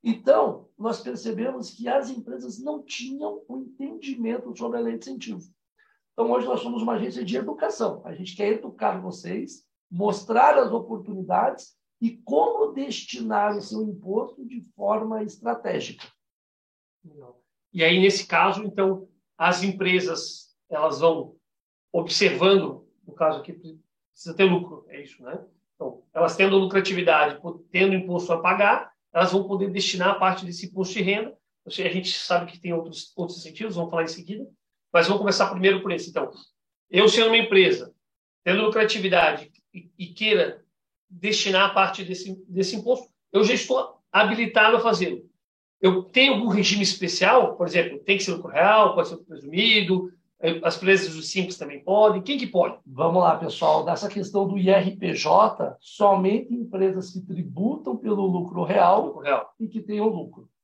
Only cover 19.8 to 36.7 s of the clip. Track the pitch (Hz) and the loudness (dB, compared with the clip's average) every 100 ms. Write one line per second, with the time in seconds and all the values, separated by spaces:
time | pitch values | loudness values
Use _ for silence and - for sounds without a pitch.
19.8 | 185 185 180 165 - - - _ _ 156 | 0 0 0 -6 -10 -14 -20 _ _ -2
20.8 | 156 139 165 160 - - _ _ _ _ | 0 4 2 2 -6 -16 _ _ _ _
21.8 | _ - 165 - 190 - 185 196 151 - | _ -4 -2 2 2 4 4 4 2 -8
22.8 | _ _ - - 156 160 - 170 165 160 | _ _ -20 -2 -2 -2 -10 -18 -20 -20
23.8 | _ _ _ _ 175 165 190 175 170 156 | _ _ _ _ -16 2 4 4 -2 -16
24.8 | - 143 143 - 123 156 - _ _ _ | -18 -20 -20 -20 -16 -16 -16 _ _ _
25.8 | 139 117 _ 160 170 - 196 196 190 196 | -12 -12 _ 0 0 4 4 4 4 0
26.8 | 190 180 170 156 151 - 175 170 _ 180 | 0 0 4 4 2 -2 -12 -14 _ 2
27.8 | 196 185 180 175 - 165 180 202 202 494 | 2 2 -2 -4 -2 0 2 4 4 2
28.8 | - _ _ 165 180 190 190 196 196 185 | -2 _ _ 0 2 2 0 -4 -2 -2
29.8 | - 190 190 196 185 180 180 175 185 190 | -4 0 0 2 0 0 -8 -12 -12 -6
30.8 | 185 226 185 202 226 - _ _ - - | -6 -2 -2 -2 -4 -12 _ _ -14 -6
31.8 | 175 185 180 - - 175 170 - 175 165 | -4 -4 -4 -8 -2 -2 -2 -12 -6 -6
32.8 | 165 160 - - 170 - 160 - 220 170 | -6 -14 -16 -10 -10 -10 -16 -12 -8 -6
33.8 | 170 170 165 - 175 214 277 _ _ _ | -4 -2 -4 -6 -12 -12 -12 _ _ _
34.8 | _ 175 165 202 202 - 196 185 190 190 | _ 2 4 2 0 0 0 2 4 4
35.8 | 190 165 - 160 135 - _ _ _ | 0 -6 -4 -6 -6 -10 _ _ _